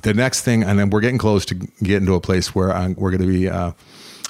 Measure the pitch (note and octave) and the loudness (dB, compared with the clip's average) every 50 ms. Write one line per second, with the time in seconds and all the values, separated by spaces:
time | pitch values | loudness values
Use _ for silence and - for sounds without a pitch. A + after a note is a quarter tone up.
0 | - A2 G#2 A2 B2+ C3 - - - C3 A#2+ A2+ G#2+ F#2 G2+ G2+ G2+ G2 G2+ G#2+ | -2 0 2 2 2 0 -2 -2 -2 0 2 2 2 2 2 2 2 2 2 2
1 | G#2 B2 B2+ B2 - A2 G#2 G2 - - F#2 F2+ F#2 - - _ G#2+ F#2 G2+ G2+ | 2 2 0 0 0 2 2 2 0 -2 -6 -8 -8 -12 -8 _ 0 0 2 2
2 | G2 F#2 F#2+ F2 - - F#2+ F#2 E2+ - - G2+ F#2 G2 F#2 F2 F2+ F2+ F2+ - | 2 2 2 0 0 0 0 0 0 -2 -2 0 0 0 0 0 -2 -4 -2 -2
3 | F#2+ F#2+ F#2 F#2 F#2 F#2 F#2 F#2 F#2 F#2+ F2 F2+ F2+ E2+ E2+ - - - - - | -2 -2 0 0 0 0 2 0 0 0 -2 -2 -4 -6 -6 -10 -18 -20 -20 -20
4 | - - - - - - | -20 -20 -20 -16 -16 -10